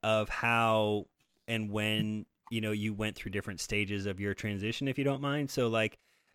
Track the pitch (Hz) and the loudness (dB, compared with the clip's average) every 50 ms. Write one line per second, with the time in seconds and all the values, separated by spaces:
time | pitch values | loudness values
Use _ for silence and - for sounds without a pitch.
0 | - 110 110 107 107 - - - - 117 117 117 113 113 110 110 107 107 104 104 | 2 4 4 4 2 0 -2 -2 2 2 4 4 6 6 6 4 4 4 2 0
1 | - - _ _ _ _ _ _ _ - 117 110 110 104 101 107 107 107 107 110 | -2 -6 _ _ _ _ _ _ _ -4 -2 -2 -2 -2 -2 0 0 2 2 2
2 | 107 107 107 107 95 - _ _ _ - 117 113 107 107 107 107 104 110 104 101 | 2 0 -2 -4 -6 -10 _ _ _ -6 -4 -2 0 0 -2 0 -2 -2 -2 -2
3 | 107 107 - - - 101 95 101 - 110 95 82 - - 107 104 104 98 104 101 | -2 -4 -4 -6 -10 -6 -4 -4 -4 -4 -8 -8 -6 -2 0 0 0 0 -2 -2
4 | 98 101 95 95 101 101 98 - - 107 104 95 101 110 113 - 139 135 127 - | -2 -4 -4 -2 -2 -2 -2 -2 -2 -4 -2 -2 -2 -2 -2 -2 -2 -2 -2 0
5 | 135 139 139 135 143 139 143 147 147 135 - 135 123 117 113 113 110 107 - _ | 0 0 0 0 -2 -2 -2 -2 -2 -2 0 0 0 2 2 2 2 0 -2 _
6 | _ _ _ _ _ _ _ | _ _ _ _ _ _ _